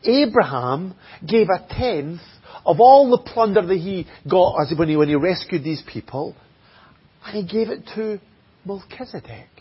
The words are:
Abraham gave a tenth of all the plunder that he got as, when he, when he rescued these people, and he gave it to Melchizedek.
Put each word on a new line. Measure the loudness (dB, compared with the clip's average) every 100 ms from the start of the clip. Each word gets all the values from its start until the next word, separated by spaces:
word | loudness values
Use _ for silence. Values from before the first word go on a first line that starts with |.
Abraham | 2 2 2 2 0 -2 -4 -4 -6 -14 -20 -20 -2
gave | 2 2
a | 0 -4
tenth | -6 -4 -4 -6 -12 -18 -20 -20 -8 -2
of | 6
all | 8 8 6
the | 2 -2
plunder | -2 0 2 0
that | -4
he | -4 -8 -10 -14 -2
got | 2 2 0
as, | -4 -2
when | 0
he, | 2
when | 2
he | 2
rescued | 0 -2 -4 -8
these | -6 -10 -10
people, | -16 -12 -12 -12 -14 _ _ _ _ _ _ _ _ -14
and | -10
he | -6
gave | -4 -4
it | -6 -12 -10
to | -8 -8 _ _ _ _
Melchizedek. | -14 -14 -14 -18 -16 -16 -16 -20 -20 _